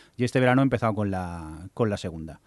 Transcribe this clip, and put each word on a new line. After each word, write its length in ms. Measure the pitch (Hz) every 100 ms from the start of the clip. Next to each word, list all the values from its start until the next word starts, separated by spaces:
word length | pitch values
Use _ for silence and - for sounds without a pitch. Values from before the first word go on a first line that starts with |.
| - -
y 60 |
este 160 | 123 135
verano 220 | 127 127
he 40 |
empezado 300 | 135 120 117
con 160 | 104 101
la, 580 | 92 90 85 78 78 92
con 160 | - 110
la 60 | 98
segunda. 440 | 95 82 78 78